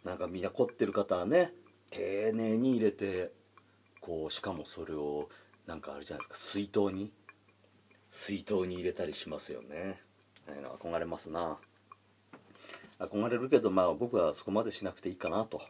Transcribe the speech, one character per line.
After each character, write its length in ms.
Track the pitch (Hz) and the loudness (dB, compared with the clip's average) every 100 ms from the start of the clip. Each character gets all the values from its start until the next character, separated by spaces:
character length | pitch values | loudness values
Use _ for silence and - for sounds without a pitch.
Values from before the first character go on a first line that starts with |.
な 100 | 90 | -6
ん 40 | 87 | -4
か 80 | 87 | -4
み 140 | 92 | -2
ん 20 | |
な 80 | 90 | -4
凝 140 | - | 2
っ 20 | 120 | 2
て 180 | - | 4
る 80 | 104 | 2
方 240 | 101 98 90 | 4 2 2
は 100 | 90 | 6
ね、 260 | 165 175 - - _ - | 4 4 0 -20 _ -14
丁 420 | - 92 98 110 | -6 -2 2 2
寧 260 | 110 113 110 | 2 2 4
に 140 | 131 | 4
入 80 | 120 | 6
れ 120 | 110 | 4
て、 380 | - 98 92 90 - _ - _ _ _ - | 2 -2 0 -4 -8 _ -20 _ _ _ -18
こ 260 | - 82 78 | -8 -4 -4
う、 40 | |
し 100 | - | -4
か 120 | - | -4
も 120 | 87 | -6
そ 200 | 73 - | -8 -10
れ 100 | 78 | -6
を、 340 | 78 73 73 71 - - _ - | -2 -2 -2 -4 -12 -20 _ -12
な 100 | 82 | -10
ん 40 | |
か 140 | 71 | -8
あ 40 | 71 | -10
れ 60 | |
じ 80 | 73 | -10
ゃ 40 | 73 | -10
な 80 | |
い 20 | - | -10
で 80 | |
す 60 | - | -8
か、 60 | - | -2
水 220 | 101 101 | -2 2
筒 120 | 110 101 | 4 4
に、 200 | 95 104 - - - _ _ _ _ _ - _ | 2 -6 -10 -20 -20 _ _ _ _ _ -20 _
水 340 | - - 101 | -4 -2 -2
筒 240 | - 101 92 | 0 0 2
に 80 | |
入 80 | 90 | 0
れ 100 | 87 | -2
た 140 | - 85 | -2 -4
り 60 | |
し 160 | 73 - | -4 -6
ま 100 | 73 | -8
す 140 | - | -8
よ 100 | 65 | -10
ね。 380 | 58 78 95 92 - _ _ - - | -8 -8 -6 -8 -14 _ _ -20 -14
あ 40 | |
あ 20 | 71 | -10
い 20 | |
う 40 | |
の 140 | 67 65 | -10 -8
憧 220 | 85 85 | -4 -2
れ 60 | |
ま 140 | 85 82 | -2 -6
す 120 | 82 | -4
な。 280 | 80 85 78 - _ _ - _ _ _ - - - - - - - | -2 -2 -4 -12 _ _ -20 _ _ _ -20 -20 -20 -18 -18 -18 -8
憧 300 | 92 104 117 | -4 0 2
れ 80 | 117 | 0
る 120 | 131 | 6
け 120 | 135 | 6
ど、 100 | 110 | 6
ま 140 | 95 | 4
あ、 100 | 90 | 4
僕 220 | 78 120 123 | 4 2 4
は 180 | 80 | 4
そ 100 | 73 | 2
こ 60 | - | 0
ま 140 | 104 | 0
で 60 | 117 | 0
し 140 | - | -4
な 80 | 95 | -6
く 80 | - | -6
て 80 | 90 | -8
い 40 | |
い 40 | 95 | -4
か 120 | 87 | -2
な 160 | 92 | 0
と。 180 | 110 - - | -2 -6 -10